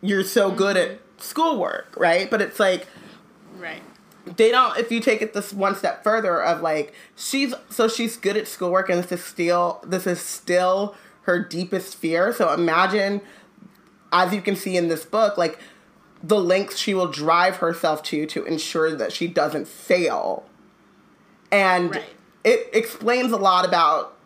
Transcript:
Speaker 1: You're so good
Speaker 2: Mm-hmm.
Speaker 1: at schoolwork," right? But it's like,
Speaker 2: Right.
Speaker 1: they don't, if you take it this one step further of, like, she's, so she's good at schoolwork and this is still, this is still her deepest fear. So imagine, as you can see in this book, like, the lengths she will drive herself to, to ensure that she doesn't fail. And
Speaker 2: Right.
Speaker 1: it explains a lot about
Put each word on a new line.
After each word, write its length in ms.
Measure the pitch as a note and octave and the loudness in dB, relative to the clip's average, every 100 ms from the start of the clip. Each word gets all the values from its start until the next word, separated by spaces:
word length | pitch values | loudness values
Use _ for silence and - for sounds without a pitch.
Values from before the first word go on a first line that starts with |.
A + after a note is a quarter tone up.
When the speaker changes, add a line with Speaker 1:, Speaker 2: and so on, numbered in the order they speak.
Speaker 1:
You're 240 | F#3 G3 F#3+ | 0 0 2
so 260 | - G3 | 2 2
good 240 | F#3 G3 F#3 | 2 2 2
Speaker 2:
Mm-hmm. 160 | E3 - | 0 -2
Speaker 1:
at 280 | - _ | -20 _
schoolwork," 680 | - - D#4+ C4+ - - - - | -10 0 0 2 -2 -4 -10 0
right? 340 | E3+ E3+ A3+ | 2 2 2
But 120 | A3+ | -2
it's 180 | F3+ - | -2 0
like, 260 | G3 F#3 - - - - - _ - F#3+ | 2 2 -4 -20 -20 -20 -20 _ -20 -16
Speaker 2:
Right. 240 | F3 D#3+ - - _ - - F3 | -14 -14 -18 -20 _ -20 -20 2
Speaker 1:
they 160 | A3 | 4
don't, 260 | B3+ B3 - | 6 2 2
if 140 | A3+ | -2
you 80 | A#3 | 0
take 220 | A3 A3 | 0 0
it 100 | G#3+ | -2
this 200 | G3+ G3 | -6 -8
one 200 | G3+ G3 | -2 -2
step 300 | G3 F#3 - | 0 -4 -2
further 400 | - A3+ G#3 E3+ | 0 0 0 0
of, 180 | - E3+ | 0 0
like, 320 | E3 D#3 D3 - - _ | 0 -2 -4 -10 -20 _
she's, 380 | - C4+ C#4 B3 - | -6 -2 -2 -4 -12
so 180 | - A3+ | 0 0
she's 280 | A3+ A#3 - | 2 -4 -2
good 180 | - G#3+ | -2 -2
at 80 | G#3+ | -4
schoolwork 420 | - F3+ F#3 F#3 | -6 0 0 2
and 120 | F3 | -2
this 100 | F3 | -2
is 120 | F3 - | -6 -8
still, 540 | - E3+ F3 F3 - - | -4 0 2 2 -2 -6
this 180 | F3+ F#3 | -4 -2
is 140 | F3 | -4
still 760 | - - - F3 F#3 F#3+ G#3 - - _ | -6 -12 0 2 4 2 0 -6 -20 _
her 180 | - F3+ | -2 0
deepest 560 | - E3 F3+ G3 F#3+ - | 0 -6 -4 -4 -6 -6
fear. 360 | E3+ E3+ F#3+ | -2 2 0
So 200 | A#3 F3+ | 2 0
imagine, 680 | D3+ E3+ D#3+ F#3+ G#3 G3 G3+ G3+ - - _ - _ _ _ _ | 2 2 2 2 2 0 -4 -8 -20 -20 _ -20 _ _ _ _
as 220 | F3 F#3 | 2 2
you 80 | G3+ | 0
can 140 | F#3 F#3+ | -2 -4
see 200 | - F3+ | -2 0
in 100 | E3+ | 0
this 140 | D#3+ - | -2 -2
book, 320 | G#3+ A3 G#3 | 0 2 2
like, 200 | E3 D#3 - - _ _ _ _ | -2 -4 -18 -20 _ _ _ _
the 180 | D#3+ G#3 | 0 0
lengths 380 | F3 F#3 G3+ - | 4 2 0 -6
she 160 | - | -2
will 140 | F#3+ F3+ | 0 -2
drive 480 | D3 D3+ E3+ F3+ F#3 | -2 2 4 4 2
herself 460 | E3 E3+ E3 D3+ | -4 0 -2 -2
to, 220 | - D3+ D#3 | -4 -4 -4
to 160 | D3+ | -6
ensure 480 | - D#3 - E3 D#3+ D#3 | -4 -4 -4 0 0 0
that 160 | G#2 | -6
she 140 | - E3+ | -4 -4
doesn't 400 | E3+ D3+ D3 G2+ | 0 -2 -2 -8
fail. 760 | - - F3+ E3 A#2 - - - _ - _ _ _ _ _ _ _ _ | -14 0 2 2 0 -4 -6 -8 _ -20 _ _ _ _ _ _ _ _
And 400 | G3+ F#3+ F3+ F3 | 2 4 2 0
Speaker 2:
Right. 120 | F#3 - - _ _ | -4 -10 -18 _ _
Speaker 1:
it 260 | G3+ B3 - | 2 2 2
explains 580 | G#3+ A3+ - A3 B3 B3+ | -2 -2 -6 -2 0 0
a 60 | A3 | 2
lot 280 | G3 F3+ F3+ | 4 4 4
about 480 | F3 D#3 D#3 - - | 2 2 2 -4 -14